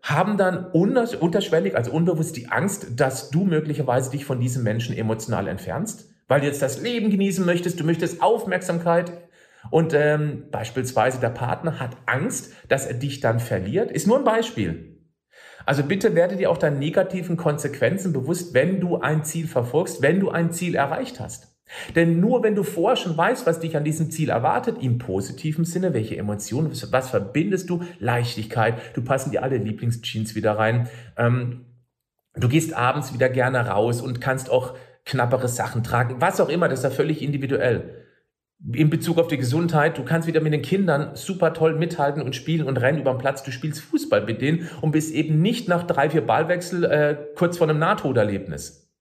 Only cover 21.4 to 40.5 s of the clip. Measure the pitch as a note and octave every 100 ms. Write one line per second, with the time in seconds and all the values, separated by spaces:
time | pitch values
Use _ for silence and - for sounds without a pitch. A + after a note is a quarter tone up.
21.4 | - _ _ - - E3 E3+ E3 G#3 B3
22.4 | G#3+ G#3 F3 E3+ F#3 C4 - D#3+ F3+ B3+
23.4 | - E3 E3 D#3 D3+ D#3 D#3+ - C#3+ G2
24.4 | C3+ B3 B3 A3 B2+ A#2+ - F#2+ G2 -
25.4 | D#3+ D#3 E3+ F#3 F#3 B2+ G#2 - G#2 G#2
26.4 | - A#2+ D#3 - - B2+ C3 - G2+ D3
27.4 | F#3+ F#3+ F3+ F3 F3 - A2+ A#2+ A#2+ -
28.4 | G#2+ B2+ A2 A#2+ - - A#2+ C3 - G2+
29.4 | C3 B2+ G#2 G#2+ A#2+ A#2+ - A2 G#2+ A2
30.4 | G#2+ G#2+ A2 A#2+ A#2+ - - - A#2+ B2
31.4 | B2 - - _ _ _ _ _ _ -
32.4 | B2 D3+ D#3+ - B2 C#3+ C3+ A#2+ C3 B2
33.4 | B2 B2+ A#2 G2 A2+ A#2+ C3 A#2+ C#3 C3
34.4 | - B2+ B2 - - _ - B2+ A#2+ B2+
35.4 | B2 A#2+ A2 A#2 A#2 A#2+ A#2+ B2+ E3+ -
36.4 | F#3 E3 E3 C3 C3 B2 D3+ D#3 - C#3+
37.4 | B2+ C3 B2+ G2+ - - - _ _ _
38.4 | _ _ B2+ A#2+ D#3 E3 E3+ E3+ E3 D3
39.4 | B2 D3+ E3+ D#3 D3+ E3 B2+ E3 E3 D#3+
40.4 | D#3